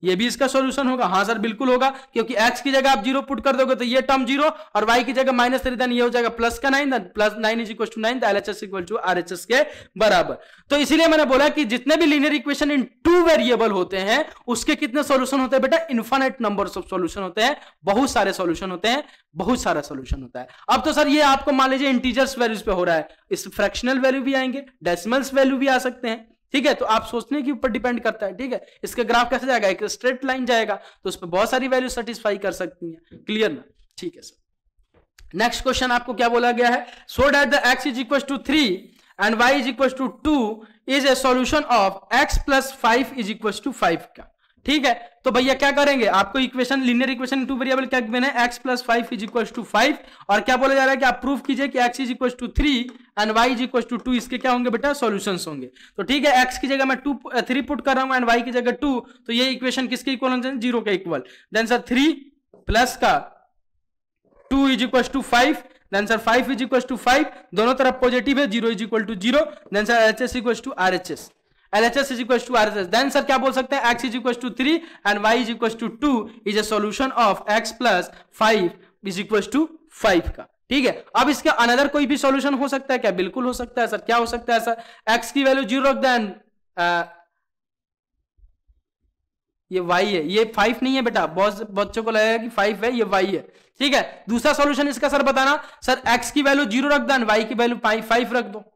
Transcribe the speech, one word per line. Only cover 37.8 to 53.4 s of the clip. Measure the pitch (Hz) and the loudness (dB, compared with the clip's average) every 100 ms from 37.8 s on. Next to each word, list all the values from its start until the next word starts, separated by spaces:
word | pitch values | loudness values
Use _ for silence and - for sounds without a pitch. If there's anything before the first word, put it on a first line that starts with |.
| 302 | -2
is | 247 | -4
equals | 247 277 - | -2 -2 -2
to | 269 - | -8 0
three | 311 262 180 - _ _ - | 2 2 -2 -8 _ _ -4
and | 202 220 | -2 2
y | 240 | 2
is | 285 247 | 2 0
equals | 262 269 262 | 0 -2 0
to | 269 - 302 | -8 -4 0
two | 302 214 220 - _ - | 0 0 -4 -14 _ -2
is | 269 269 | 0 2
a | 254 | 2
solution | 262 254 254 302 294 240 | 2 2 2 0 2 2
of | 196 - - 233 | 2 -2 -2 0
x | 294 - - | 2 0 2
plus | 269 254 - | 0 0 -2
five | 240 240 269 262 | 2 2 0 -6
is | 202 214 | -8 -4
equals | 214 202 - | -4 -4 -8
to | 247 | -2
five | 190 165 - - | 0 0 -6 -20
का, | - _ _ _ - | -20 _ _ _ -2
ठीक | 294 | 0
है? | 269 233 - _ | 2 -2 -4 _
तो | - | 0
भैया | 240 262 | 2 2
क्या | 262 277 | 2 2
करेंगे? | 277 285 277 208 | 2 2 4 2
आपको | 185 196 269 | 2 2 0
इक्वेशन, | 254 254 247 269 | -2 -2 -2 0
लीनियर | 254 240 254 | 2 2 0
इक्वेशन | 254 254 269 | -2 -2 -2
in | 254 | -2
two | 262 | -4
variable | 262 262 262 | -2 -2 0
क्या | 254 | -2
गिवन | 220 240 | -2 -2
है? | 247 240 240 | 0 0 -2
X | - | -2
plus | 262 247 - | -4 -4 0
five | 233 240 | -2 -2
is | 233 214 | -8 -6
equals | 240 214 | -4 -4
to | - 196 | -6 -4
five। | 208 254 302 - - - | 2 2 0 -8 -20 -2
और | 208 | 0
क्या | 214 254 | 2 2
बोला | 269 | 4
जा | 269 | 4
रहा | 262 | 4
है | 269 | 4
कि | |
आप | 262 247 | 2 0
प्रूफ | 269 277 - | -2 -4 -2
कीजिए | 254 277 | -2 -2
कि | 254 | 0
x | 240 247 | 0 0
is | 262 | -6
equals | 254 254 - | -2 -4 -4
to | 240 - | -6 0
three | 285 262 240 - _ - | 2 0 -2 -10 _ -4
and | 214 | 0
y | 220 | 2